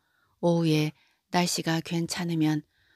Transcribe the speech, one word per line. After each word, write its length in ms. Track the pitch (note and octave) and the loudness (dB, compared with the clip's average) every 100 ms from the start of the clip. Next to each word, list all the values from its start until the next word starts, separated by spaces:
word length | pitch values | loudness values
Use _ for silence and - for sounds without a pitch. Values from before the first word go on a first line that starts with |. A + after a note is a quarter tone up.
| _ _ _ _ | _ _ _ _
오후에 520 | F3 E3+ E3 D3+ D3+ - _ _ _ | 0 2 2 2 0 -4 _ _ _
날씨가 520 | F3+ F3 - E3 E3 | -2 0 -2 -2 -2
괜찮으면 840 | - E3+ E3 - F3 E3 D#3 D3+ - _ _ | -2 -4 -4 -4 -4 0 0 0 -4 _ _